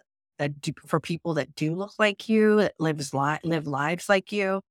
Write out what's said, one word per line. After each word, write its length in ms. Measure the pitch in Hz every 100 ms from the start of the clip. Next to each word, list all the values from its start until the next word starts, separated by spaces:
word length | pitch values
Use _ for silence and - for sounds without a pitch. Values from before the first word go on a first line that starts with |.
| - _ _ -
that 240 | 143 147
do, 120 | - - -
for 140 | 160
people 340 | - 165 175
that 220 | 156 131 -
do 180 | 156
look 200 | 170 196 -
like 320 | 214 202 -
you, 280 | 220 214 214
that 180 | 185 -
lives 380 | 160 151 139 135
li-, 240 | 143 156
live 220 | 165 165 151
lives 420 | 135 147 170 -
like 240 | 196 -
you, 300 | 208 196 196 -